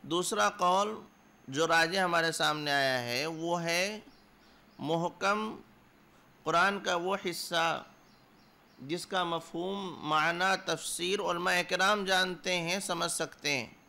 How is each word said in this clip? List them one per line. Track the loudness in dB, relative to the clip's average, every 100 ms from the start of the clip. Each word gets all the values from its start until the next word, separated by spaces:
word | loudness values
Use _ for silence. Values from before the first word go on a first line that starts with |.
दूसरा | -2 -2 0 2 0 2
कौल | 2 4 2 -4 -14 -20 -20 -20 -8
जो | 0 4
राजे | 4 4 2
हमारे | 2 2 2
सामने | 2 0 0 0
आया | 2 2 2
है | 0 -2 -2
वो | -4 -2 -2
है | 0 0 0 -4 -14 -20 -20 -20 -20 -20 -20 -10
मुहकम | -2 0 0 -2 0 0 -2 -8 -18 -20 -20 _ -20 -20 -20 _ 0
कुरान | 4 4 2
का | -2 0
वो | 0 -2
हिस्सा | -2 -6 -2 0 0 -2 -8 -20 -20 -20 -20 -20 -20 _ -20 -18
जिसका | -8 -8 -4 -2 -2
मफ़हूम, | -2 -6 -6 -6 -6 -8 -8
माना, | 0 2 2 2 0 0
तफसीर | -2 -4 -4 -4 -2 0
उलमा | 0 0 2 2
किराम | 0 2 2 2 2
जानते | 2 2 -2 -2
हैं, | -2 0 -2
समझ | -2 -2 -2
सकते | -2 -4 -2 -2
हैं | 0 -2 -12